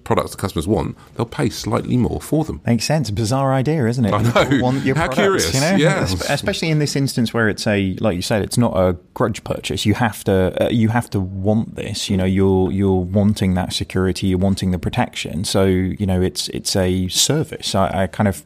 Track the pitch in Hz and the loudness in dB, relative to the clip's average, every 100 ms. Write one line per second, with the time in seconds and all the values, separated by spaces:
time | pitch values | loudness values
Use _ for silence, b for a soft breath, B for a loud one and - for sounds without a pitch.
0 | - 104 - - 98 - 80 104 - - | -2 -2 -2 -4 -4 -4 0 0 -2 -6
1 | B - 113 - - - - 120 - 123 | B -6 -6 -4 -4 -4 -4 -2 0 0
2 | 98 80 - 151 156 - - 117 - 151 | 0 -2 -2 -2 -2 -4 -2 0 0 -2
3 | 110 101 110 131 135 131 127 160 113 123 | 0 -2 -2 0 0 0 0 0 0 0
4 | 131 101 110 120 143 139 127 135 139 143 | 0 2 2 2 2 2 0 0 0 0
5 | 165 131 196 196 - 131 151 190 156 190 | 0 2 2 2 0 0 2 2 2 2
6 | 92 92 - 139 - 196 165 151 147 143 | 0 -2 -2 -2 -2 -4 0 0 0 0
7 | 139 - 117 120 110 92 - 104 95 92 | -2 0 0 2 0 0 0 0 0 0
8 | 110 87 - 113 95 - 117 85 92 87 | -2 -2 0 -2 0 0 2 2 2 0
9 | - - 117 107 - - - 71 107 98 | -6 -2 -2 -2 -6 -6 -4 -2 0 2
10 | 110 - - 95 92 - - 120 110 120 | 0 -2 0 2 2 2 0 2 2 2
11 | 117 101 95 95 95 110 - - - - | 0 -2 -4 -2 0 0 0 -6 -8 -6
12 | - 95 92 95 98 95 92 95 98 92 | -2 0 2 4 4 4 2 2 2 2
13 | 90 101 101 107 98 90 - - - 95 | 2 2 2 2 0 0 -2 -4 -4 0
14 | 92 90 95 92 98 98 95 92 107 - | 0 0 0 2 2 0 0 -2 -2 -2
15 | 120 - - 76 104 107 95 92 92 - | -4 -6 -8 -6 -2 2 2 2 0 -2
16 | 98 92 92 - - - - 101 92 92 | 0 2 0 -2 -6 -6 -4 0 0 0
17 | 90 - - 143 151 - - 101 92 92 | -2 0 0 0 -2 -6 -4 0 0 0
18 | 95 - 104 - | -2 0 0 0